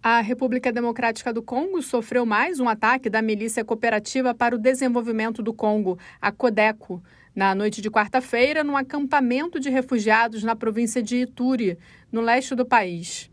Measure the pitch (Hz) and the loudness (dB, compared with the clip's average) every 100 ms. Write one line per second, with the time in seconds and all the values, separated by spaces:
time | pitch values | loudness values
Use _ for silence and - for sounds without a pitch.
0 | 233 233 214 247 262 247 254 233 240 233 | 4 2 2 0 0 0 0 0 -2 0
1 | 233 226 - 233 226 254 359 370 262 247 | -2 -2 -4 -6 -4 -4 -2 -4 -2 -4
2 | 226 247 233 208 269 330 247 220 220 262 | 0 0 2 2 0 0 0 2 2 2
3 | 262 220 220 214 226 233 226 220 233 214 | 0 0 0 -2 -2 -4 -4 0 0 0
4 | 214 262 254 240 240 240 226 262 262 240 | -2 0 0 2 0 2 2 2 0 0
5 | 233 220 220 226 220 226 214 214 190 175 | -2 -2 -2 -2 -6 0 0 2 0 -4
6 | - - 190 208 247 214 214 214 - 180 | -10 -4 -4 0 0 2 2 0 -10 -12
7 | - _ _ - 196 190 208 214 208 214 | -12 _ _ 0 0 2 -2 -2 0 0
8 | 208 254 254 233 262 302 294 277 269 294 | 2 0 0 2 2 2 0 0 -2 -4
9 | 277 294 254 247 339 349 269 262 254 247 | 0 2 2 0 -2 -4 -2 -2 0 0
10 | 214 220 233 220 220 226 226 220 233 247 | 2 4 2 -2 -4 -2 -2 -2 -2 -2
11 | 214 247 254 - 247 262 208 170 - - | -2 -2 -4 -2 0 0 0 -4 -14 -20
12 | _ 226 226 247 262 254 247 240 185 170 | _ -2 2 2 0 -4 2 2 2 -6
13 | 175 - - | -10 -12 -14